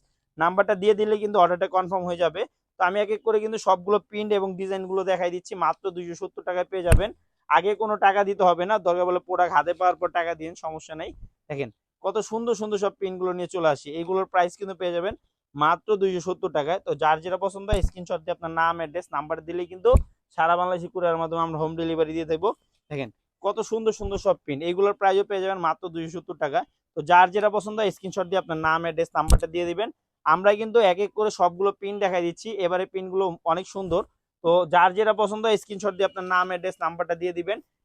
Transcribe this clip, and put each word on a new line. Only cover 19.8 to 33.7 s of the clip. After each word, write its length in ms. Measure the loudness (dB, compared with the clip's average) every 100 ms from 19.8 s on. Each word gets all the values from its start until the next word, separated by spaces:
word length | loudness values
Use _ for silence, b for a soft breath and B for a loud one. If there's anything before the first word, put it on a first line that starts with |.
| 2 2 2 _ _
সারা 260 | -2 2 2
বাংলাদেশে 320 | 0 -2 -6
কুরিয়ারের 300 | -2 0 0
মাধ্যমে 220 | -2 -2
আমরা 180 | -2 -2
হোম 180 | -4 -4
ডেলিভারি 360 | -4 0 -2
দিয়ে 120 | -2
থাকবো। 300 | -4 -2 -2 -4 _ _ -12
দেখেন, 200 | -10 -10 _ _ _
কত 200 | -4 -4
সুন্দর 320 | -4 0 0
সুন্দর 260 | -2 -4 -2
সব 180 | 0 0
প্রিন্ট, 200 | -2 -4
এইগুলোর 300 | -2 2 2
প্রাইসও 300 | 4 4 4
পেয়ে 160 | 0 -2
যাবেন 180 | -2 -2
মাত্র 300 | -2 -2 -6
দুইশো 320 | -8 -10 -10
সত্তর 140 | -12
টাকায়। 300 | -6 -2 -2 -4 _ _
তো 80 | -8
যার 280 | 4 8 8
যেটা 200 | 4 0
পছন্দ 300 | 0 -6 -2
হয়, 100 | -2
স্ক্রিনশট 360 | -4 -10 -6 -2
দিয়ে 120 | -2
আপনার 200 | -2 -2
নাম, 220 | 0 0
অ্যাড্রেস, 260 | -2 -4 -4
নাম্বারটা 320 | -2 4 4 4
দিয়ে 200 | -4 -4
দিবেন। 240 | -4 -6 -8 _ _
আমরা 300 | 2 4 4
কিন্তু 240 | 2 2 4
এক 200 | 4 4
এক 120 | -2
করে 160 | -2 -2
সবগুলো 420 | 2 0 2 -2
প্রিন্ট 280 | 0 -6 -2
দেখাই 220 | 0 0
দিচ্ছি। 280 | -2 -6 -10
এবারে 360 | -2 -2 0 -2
প্রিন্টগুলো 500 | -6 -6 -2 -2 -2
অনেক 240 | -2 -2
সুন্দর। 360 | -2